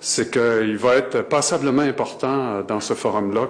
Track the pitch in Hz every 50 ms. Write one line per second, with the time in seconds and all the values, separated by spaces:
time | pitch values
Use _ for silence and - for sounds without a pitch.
0 | - - - - 113 - - 127 117 120 117 110 110 107 107 104 117 123 123 135
1 | 139 - - 120 - - 156 147 139 - 175 156 139 143 127 143 147 139 - -
2 | 127 - - - - 131 135 139 131 120 104 98 98 - 110 104 - - 120 -
3 | - 113 98 107 101 98 101 113 127